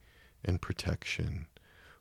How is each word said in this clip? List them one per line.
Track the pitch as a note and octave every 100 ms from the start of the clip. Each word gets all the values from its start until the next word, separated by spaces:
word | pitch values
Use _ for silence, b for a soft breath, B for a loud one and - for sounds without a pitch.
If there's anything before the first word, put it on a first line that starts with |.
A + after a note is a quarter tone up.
| b b b b
and | - F2+
protection, | - - - - - - D#2+ - D#2 b b b b b